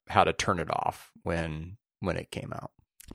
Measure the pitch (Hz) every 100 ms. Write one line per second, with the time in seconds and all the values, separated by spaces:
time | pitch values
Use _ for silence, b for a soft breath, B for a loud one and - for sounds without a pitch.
0 | - 101 87 82 - 90 80 - - -
1 | - - - 85 82 78 87 101 _ _
2 | 95 85 - - - - - _ _ -
3 | -